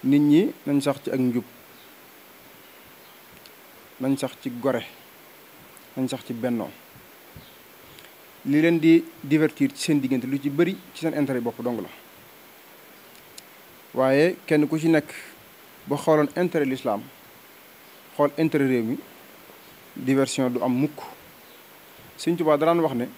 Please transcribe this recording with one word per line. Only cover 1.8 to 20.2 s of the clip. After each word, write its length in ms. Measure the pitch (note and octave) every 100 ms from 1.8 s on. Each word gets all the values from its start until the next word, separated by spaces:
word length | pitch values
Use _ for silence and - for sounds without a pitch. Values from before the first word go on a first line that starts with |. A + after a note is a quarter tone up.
| - - - - - - - - - - - - - - - - - - - - - -
nañ 160 | C3 C3+
sax 160 | C3 -
ci 80 | C3+ A#2+
gore, 220 | B2 A#2+ - - - - - - - - - - - -
nañ 120 | C3
sax 160 | C3 -
ci 60 |
bennoo. 380 | A#2+ B2 A#2+ D#2 - - - - - - - - - - - - - - - - - -
Li 140 | D3
leen 180 | D#3+ E3+
di 260 | D#3+ E3 E3 -
divertir 500 | C#3+ D3+ D3+ - C3+
ci 100 | -
seen 180 | - D3
diggante, 260 | C3 C3 C3
lu 120 | C#3
ci 80 | C#3+
bari 220 | C#3+ F3 G3 -
ci 60 | -
seen 140 | D#3+
intérêt 260 | D3+ C#3 B2+
bopp 180 | A#2 -
dong 180 | A#2+ A#2
la. 80 | F2 - - - - - - - - - - - - - - - - - - - -
Waaye 440 | A#2+ C3 C#3 E3 F#3 -
kenn 200 | D#3 D3
ku 100 | D#3+
ci 100 | D#3+
nekk, 220 | D#3+ D3 - - - - - - - -
boo 100 | C#3
xooloon 300 | - D#3 D3 -
intérêt 280 | F3+ E3+
l'islam, 380 | C3+ C3 B2 G#2 - - - - - - - - - - - -
xool 140 | D3 C#3+
intérêt 280 | D#3+ D3+ C3+
réew 160 | B2+
mi, 160 | A2+ C3+ - - - - - - - - - -
diversion 520 | C3 C3+